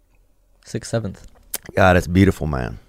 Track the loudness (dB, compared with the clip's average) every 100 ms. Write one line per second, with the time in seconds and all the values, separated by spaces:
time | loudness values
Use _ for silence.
0 | _ _ _ _ _ _ -14 -12 -8 -8
1 | -8 -12 -20 _ _ -16 -8 0 4 4
2 | 2 4 4 2 -4 -6 -8 -12